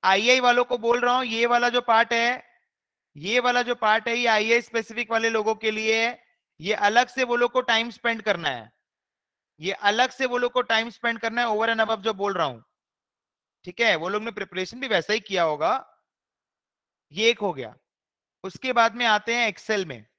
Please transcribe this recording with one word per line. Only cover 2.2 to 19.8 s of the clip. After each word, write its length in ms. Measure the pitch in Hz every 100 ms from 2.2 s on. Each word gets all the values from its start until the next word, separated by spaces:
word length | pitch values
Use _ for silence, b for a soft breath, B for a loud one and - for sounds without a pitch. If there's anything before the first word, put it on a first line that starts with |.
| 233 247 - _ _ _ _ _ _ 147
ये 240 | 165 240
वाला 220 | 247 247
जो 120 | 240
पार्ट 340 | 240 220 214 220
है, 80 | 233
ये 100 | 240
आईआई 340 | 220 214 233
स्पेसिफिक 500 | 233 226 220 220 233
वाले 200 | 226 226
लोगों 240 | 226 214
के 160 | 220 226
लिए 340 | 214 220 220
है, 140 | 226 240 _ _ _ _
ये 140 | 165
अलग 340 | 214 208 220 247
से 160 | -
वो 120 | 254 240
लोग 160 | 240
को 80 | 254
टाइम 280 | 247 226 233
स्पेंड 320 | 214 233 226
करना 260 | 208 175 160
है, 220 | 127 110 _ _ _ _ _ _ _ _ _
ये 120 | 160
अलग 380 | 196 208 214 254
से 160 | - 262
वो 120 | 247
लोग 140 | 247
को 100 | 247
टाइम 260 | 247 220 233
स्पेंड 280 | - 240 233
करना 200 | 226 226
है 60 | 240
over 220 | 214 226
and 180 | 226 220
above 160 | 220
जो 120 | 202
बोल 200 | 202 202
रहा 120 | 190 151
हूं, 140 | 117 _ _ _ _ _ _ _ _ _ _
ठीक 160 | - 175
है? 160 | 233 170
वो 120 | 165
लोग 140 | 208
ने 80 | 220
प्रिपरेशन 500 | 190 143 175 185 247
भी 80 | 254
वैसा 240 | 202 160
ही 80 | 220
किया 220 | - 190
होगा। 300 | 165 151 160 254 - _ _ _ _ _ _ _ _ _ _ _ _
ये 180 | 147 220
एक 80 | 233
हो 140 | 208
गया। 220 | 151 117 120 _ _ _ _ _ _
उसके 280 | 190 - 262
बाद 220 | 240 226
में 120 | 214 240
आते 280 | 208 208
हैं 180 | 233 233
Excel 320 | 190 - 214